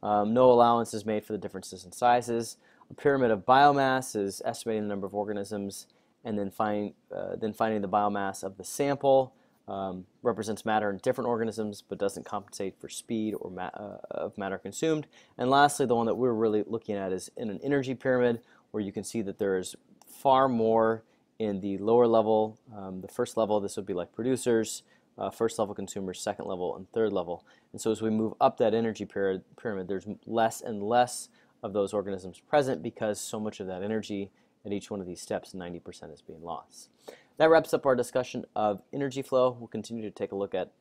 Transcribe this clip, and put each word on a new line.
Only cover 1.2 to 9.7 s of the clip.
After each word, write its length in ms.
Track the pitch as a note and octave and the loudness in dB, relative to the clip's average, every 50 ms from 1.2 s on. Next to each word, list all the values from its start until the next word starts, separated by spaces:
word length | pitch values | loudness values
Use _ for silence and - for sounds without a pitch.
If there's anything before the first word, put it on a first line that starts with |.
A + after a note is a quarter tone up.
| G#2 | -2
for 80 | - G#2+ | -4 -8
the 60 | G2+ | -6
differences 440 | F2+ G2+ - F#2+ F2+ - - F#2 - | -6 -8 -10 -10 -12 -12 -14 -14 -16
in 80 | F2+ | -16
sizes. 640 | - - - B2 A#2+ B2 A#2+ A#2 A#2 A#2 A#2 A2+ - _ _ _ _ _ - _ | -8 0 4 4 4 4 2 0 -2 -2 -2 -4 -8 _ _ _ _ _ -20 _
A 40 | - | -20
pyramid 380 | - - D3 C#3 C3+ C3 A#2 | 0 2 2 4 4 4 4
of 140 | A2 G2+ F#2 | 4 2 4
biomass 680 | - B2+ C3 C#3+ D3 C#3+ C#3 C3+ C3+ C3 C3 B2+ - - | 6 8 8 8 8 8 6 4 2 2 0 -2 -2 -2
is 260 | G#2+ G2+ G2 G2 - - | -2 -2 -2 -4 -4 -6
estimating 380 | - A#2 - - A#2 A2 G#2+ G#2+ | -6 -6 -4 -4 -4 -2 -2 -2
the 40 | G#2 | -2
number 200 | G2+ G2 G2 F#2+ | -4 -4 -6 -6
of 60 | F#2+ | -4
organisms 720 | G#2 G#2 G2+ G#2+ G#2 G2+ G2 G#2+ G#2 G2+ G2+ G2+ - - _ _ _ _ _ _ _ _ | -4 -4 -4 -4 -6 -6 -6 -6 -6 -6 -6 -8 -12 -16 _ _ _ _ _ _ _ _
and 160 | - A2 G#2 | -6 -4 -4
then 120 | G2+ G2 | -4 -6
find, 420 | - - A2+ G#2+ G#2 G#2 G#2 G#2 - _ _ _ F#2+ | -2 -2 -2 0 0 -2 -4 -6 -8 _ _ _ -10
uh, 220 | F#2 F#2 F#2+ F#2 | -8 -8 -6 -8
then 160 | F2+ - A2 | -6 -6 -6
finding 300 | G#2 - A2+ A2 A2 G#2+ | -2 -2 -2 0 0 -2
the 80 | G2+ F#2+ | -2 0
biomass 540 | F#2 G#2 G#2 G#2 G2+ G2+ G2 G2 F#2+ - - | 0 2 2 2 0 0 -4 -4 -6 -6 -10
of 120 | F#2+ G2 G2 | -10 -10 -10
the 60 | F#2 | -14
sample, 720 | - - - C#3+ C#3 C#3 C3+ - C#3 C3+ C3+ C3 B2+ _ _ _ _ _ _ _ | -12 -4 -2 0 0 0 2 4 6 6 6 6 2 _ _ _ _ _ _ _
um, 380 | - | -10